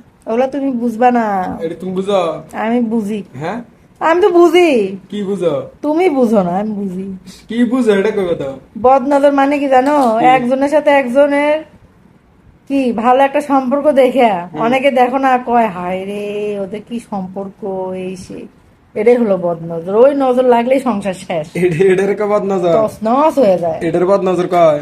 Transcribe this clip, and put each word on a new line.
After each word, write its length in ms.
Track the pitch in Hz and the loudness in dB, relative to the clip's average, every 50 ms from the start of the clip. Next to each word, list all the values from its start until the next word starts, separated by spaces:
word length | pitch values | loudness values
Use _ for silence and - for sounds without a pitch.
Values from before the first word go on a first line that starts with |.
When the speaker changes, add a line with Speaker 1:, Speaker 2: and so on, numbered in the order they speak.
| - _ _ _ - - | -18 _ _ _ -8 -6
Speaker 1:
ওগুলা 200 | 220 240 262 262 | -2 -2 -2 -2
তুমি 240 | 269 285 269 277 | -2 -4 -4 -4
বুঝবা 400 | 254 233 233 240 214 214 247 247 | -4 -2 -4 -4 -2 2 2 2
না। 460 | 240 240 226 214 202 190 180 185 185 170 | 2 2 0 -2 -2 -4 -4 -6 -8 -8
Speaker 2:
এটা 140 | 165 165 165 165 | -8 -8 -8 -8
তুমি 140 | 185 185 185 | -10 -8 -6
বুঝো? 500 | 185 190 190 202 190 175 165 156 151 151 - - | -6 -4 0 0 0 0 -2 -4 -6 -10 -12 -10
Speaker 1:
আমি 280 | 214 208 220 233 247 | -6 -4 -2 -2 -2
বুঝি। 420 | 240 220 220 233 208 196 220 208 190 - - | -2 -2 -2 -4 -4 -4 -6 -8 -8 -12 -12
Speaker 2:
হ্যাঁ? 280 | 127 151 165 208 240 240 - _ _ _ _ _ - | -10 -8 -8 -8 -10 -12 -16 _ _ _ _ _ -6
Speaker 1:
আমি 220 | 339 320 330 359 | -2 0 2 2
তো 80 | 381 415 | 2 2
বুঝি। 680 | 349 349 339 339 311 359 359 330 277 233 196 190 196 190 - - | 4 6 4 6 6 4 4 4 2 2 0 -2 -6 -10 -14 -12
Speaker 2:
কি 140 | 196 208 202 | -10 -8 -6
বুঝো? 460 | 185 202 180 180 165 147 135 131 - - - | -6 -4 -2 -2 -2 -2 -2 -6 -8 -14 -8
Speaker 1:
তুমি 280 | - 294 302 320 370 370 | -4 -2 0 2 2 0
বুঝো 340 | 285 269 247 214 226 208 185 | 2 2 0 2 2 2 0
না, 140 | 175 175 190 | 0 -2 -4
আমি 140 | 208 220 | -4 -4
বুঝি। 460 | 214 202 208 196 180 185 190 196 190 185 - - - - - - | -6 -6 -8 -8 -8 -8 -10 -10 -12 -14 -16 -20 -20 -20 -14 -8
Speaker 2:
কি 160 | 214 233 247 | -2 -2 0
বুঝো 280 | 214 240 262 240 214 | 0 0 0 2 2
এটা 200 | 202 196 190 214 | 2 2 2 0
কইবে 240 | 208 202 190 175 165 | -2 -2 -2 -2 -4
তো? 240 | - 143 135 135 135 - - - 220 | -4 -6 -8 -10 -12 -16 -18 -10 0
Speaker 1:
বদ 200 | 202 247 269 277 247 285 | 2 4 4 4 2 2
নজর 240 | 294 277 277 294 | 0 2 2 2
মানে 280 | 277 277 269 277 294 285 | 2 2 2 2 0 0
কি 100 | 285 277 | 0 2
জানো? 480 | 262 254 262 285 294 294 269 233 220 226 | 2 2 2 2 2 2 2 2 2 2
Speaker 2:
কি? 60 | 240 | 4
Speaker 1:
একজনের 440 | 254 254 262 247 240 269 262 277 285 | 4 4 4 2 0 0 0 0 0
সাথে 200 | 294 302 - 294 | 0 2 2 4
একজনের 760 | 285 277 277 247 233 277 285 285 277 285 294 294 302 311 311 - _ - _ _ _ _ _ _ _ _ _ _ _ _ _ _ _ _ _ - | 2 2 2 2 2 2 2 2 2 0 0 0 0 -2 -4 -10 _ -20 _ _ _ _ _ _ _ _ _ _ _ _ _ _ _ _ _ -4
কি 260 | 277 277 262 247 208 | -2 -2 0 0 -2
ভালো 300 | 202 220 247 254 262 277 | 0 2 2 4 4 4
একটা 180 | 277 277 302 | 2 0 -2
সম্পর্ক 500 | 294 - 277 269 262 247 269 285 277 302 | -2 0 0 0 0 0 -2 0 2 2
দেখে 400 | 294 262 262 247 - 262 240 226 | 4 4 4 4 4 2 2 2
Speaker 2:
হুম। 300 | 196 175 170 180 165 151 | 2 0 -4 -8 -6 -4
Speaker 1:
অনেকে 300 | 226 233 254 269 254 277 | -2 0 0 2 0 0
দেখো 260 | 240 254 247 247 240 277 | 2 2 2 2 2 0
না 200 | 269 269 254 247 | 0 2 0 0
কয়, 300 | 247 240 233 240 226 214 | 0 0 0 0 0 0
"হায় 380 | 175 180 180 180 185 185 190 | -2 -6 -6 -6 -6 -6 -6
রে, 540 | 196 202 208 208 208 202 208 208 208 208 202 | -8 -8 -8 -8 -8 -6 -6 -6 -6 -6 -6
ওদের 220 | 196 185 - - 208 - | -8 -8 -10 -12 -12 -10
কি 100 | 240 233 226 - | -12 -12 -10 -8
সম্পর্ক," 840 | 214 196 185 185 185 196 196 196 190 - 220 196 190 190 185 185 185 | -8 -8 -8 -8 -10 -10 -10 -12 -12 -12 -10 -8 -8 -6 -8 -8 -8
এই 220 | 185 185 185 190 | -8 -10 -10 -10
সেই। 320 | 185 196 - - - - - _ _ _ _ _ _ _ _ - | -12 -14 -16 -16 -16 -18 -18 _ _ _ _ _ _ _ _ -4
এটাই 200 | 220 214 233 247 | 0 4 4 4
হলো 220 | 247 233 208 190 180 | 4 4 0 0 0
বদ 200 | 175 175 170 165 160 | 0 -4 -4 -4 -8
নজর। 320 | 170 170 165 165 185 196 | -10 -10 -8 -6 -2 2
ওই 200 | 220 247 277 294 | 4 4 4 4
নজর 280 | 277 269 262 247 247 262 | 2 0 0 2 2 2
লাগলেই 360 | 254 240 233 233 240 262 277 | 4 4 2 2 2 0 0
সংসার 340 | 262 254 214 202 196 202 185 | 0 -2 -4 -2 -4 -6 -6
শেষ। 340 | 185 - - 190 165 151 - - | -8 -8 -6 -6 -6 -6 -6 -4
Speaker 2:
এটা, 280 | 175 180 180 165 147 190 | -2 0 0 2 2 2
এটার 320 | 196 185 180 196 196 202 | 4 4 2 2 0 -2
কে 80 | 196 214 | -2 -2
বদ 200 | 202 208 202 180 | 0 0 0 0
নজর? 300 | 196 196 190 175 175 165 | -2 -2 0 0 2 2
Speaker 1:
তছনছ 680 | 160 165 - - - 214 220 240 269 302 320 311 285 | 2 2 0 -4 -4 -4 -2 0 2 2 2 2 2
হয়ে 180 | 254 202 185 170 | 2 2 2 2
যায়। 220 | 170 170 160 - | 0 -2 -4 -2
Speaker 2:
এটার 240 | 170 165 156 175 175 | -4 -2 0 0 2
বদ 160 | 180 202 196 | 2 2 2
নজর 260 | 180 185 185 170 180 175 | 2 0 0 0 -2 0
কয়? 320 | 180 175 170 160 151 147 | 2 4 4 4 4 2